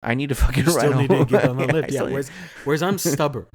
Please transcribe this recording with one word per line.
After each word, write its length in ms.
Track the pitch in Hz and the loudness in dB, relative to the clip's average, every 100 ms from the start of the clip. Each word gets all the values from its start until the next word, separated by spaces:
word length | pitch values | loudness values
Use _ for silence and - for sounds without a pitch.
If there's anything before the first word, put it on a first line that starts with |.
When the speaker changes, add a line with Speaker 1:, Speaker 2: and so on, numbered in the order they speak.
Speaker 1:
I 120 | 117 123 | -4 -4
need 140 | 143 | -2
to 60 | 131 | 0
fucking 280 | - 139 139 | 2 2 2
Speaker 2:
You 60 | |
Speaker 1:
ride 80 | 160 | 2
Speaker 2:
still 140 | 143 | 2
Speaker 1:
home. 80 | 135 | 2
Speaker 2:
need 80 | - | 2
to 160 | - 139 | 2 4
get 200 | 117 131 | 4 2
on 80 | 127 | 0
Speaker 1:
<laughs> 0 | |
Speaker 2:
the 80 | - | -2
Speaker 1:
Yeah, 60 | |
Speaker 2:
Lyft. 100 | 160 | -2
Speaker 1:
I 40 | - | -2
still 80 | 135 | -2
Speaker 2:
Yeah, 100 | 131 | -2
Speaker 1:
need 40 | |
Speaker 2:
whereas, 160 | 135 135 - 170 - | -4 -8 -12 -18 -10
whereas 180 | - 151 | -4 -2
I'm 140 | 175 196 | 0 -2
stubborn, 500 | 170 151 147 127 85 | -2 0 -2 -4 -14